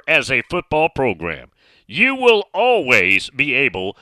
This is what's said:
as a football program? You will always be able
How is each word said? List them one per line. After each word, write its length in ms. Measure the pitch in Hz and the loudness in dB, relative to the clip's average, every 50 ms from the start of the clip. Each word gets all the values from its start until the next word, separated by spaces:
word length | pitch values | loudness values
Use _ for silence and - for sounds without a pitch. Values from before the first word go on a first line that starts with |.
| - | -2
as 220 | 143 160 147 113 - | 0 0 0 0 0
a 140 | 135 117 - | -2 -2 -2
football 460 | - 175 175 - _ 156 151 160 165 | -2 -6 -6 -4 _ 0 0 0 0
program? 600 | - - 135 117 92 78 82 85 78 65 60 - _ _ _ _ _ _ _ | 0 -2 -2 -2 -2 -4 -6 -8 -8 -10 -14 -20 _ _ _ _ _ _ _
You 260 | - 110 170 240 269 269 | -8 -2 -2 0 0 0
will 360 | 262 254 240 226 202 196 - - | 2 2 2 2 2 0 -4 -2
always 800 | 190 233 254 247 202 147 123 123 104 90 95 98 95 - - | 0 2 2 2 2 2 2 2 4 4 4 2 0 0 -4
be 240 | - 131 143 147 123 | -6 -4 -4 -2 0
able 420 | 135 143 117 87 95 92 101 - _ | 0 0 0 -2 -4 -6 -8 -8 _